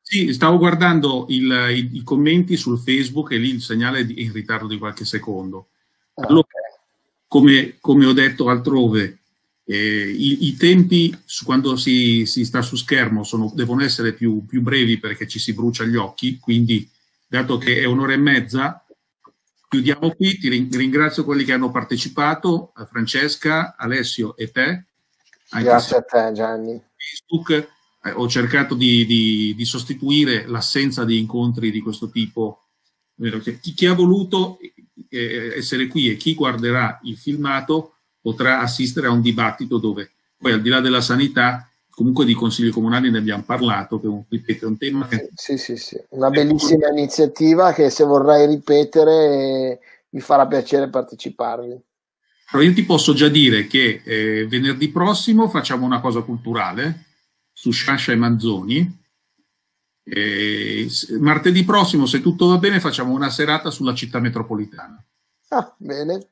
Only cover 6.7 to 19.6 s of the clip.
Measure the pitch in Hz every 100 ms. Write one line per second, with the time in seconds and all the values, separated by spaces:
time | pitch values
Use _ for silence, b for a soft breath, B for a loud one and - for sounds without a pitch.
6.7 | _ _ _ _ _ _ 143 139 135 -
7.7 | - - 139 131 131 135 127 123 123 123
8.7 | 135 117 107 98 - _ _ _ _ -
9.7 | 101 107 104 101 101 139 139 147 131 170
10.7 | 185 175 180 165 - - - 120 131 139
11.7 | 127 131 127 120 117 107 127 113 127 120
12.7 | 123 - 135 117 107 101 113 107 - 117
13.7 | 123 139 - 117 110 117 107 107 131 123
14.7 | 135 120 110 107 101 104 - - 104 117
15.7 | 117 113 117 98 - 127 127 - 117 117
16.7 | 110 - _ _ _ _ 127 127 120 127
17.7 | 123 127 123 135 135 143 131 110 131 143
18.7 | 175 _ _ _ _ _ _ _ _